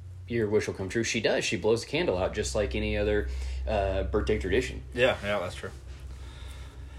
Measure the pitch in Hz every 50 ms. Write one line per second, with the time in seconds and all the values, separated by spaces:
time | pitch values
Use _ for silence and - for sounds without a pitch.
0 | - - - - - - 120 117 110 104 107 104 - - 92 - 95 92 - 117
1 | 113 - - 117 104 147 226 131 - - 117 95 85 107 113 110 - - - 151
2 | 180 147 98 90 92 - - 107 101 - - 110 104 98 - 107 107 107 107 104
3 | 104 107 107 104 104 - - - - - - - - - 110 101 98 98 95 98
4 | 95 90 - 107 - - 107 101 92 92 92 120 - - - - - - - 120
5 | 123 127 101 95 101 101 104 101 87 92 - - - 95 - - - - - -
6 | - - - - - - - - - - - - - - - - - - -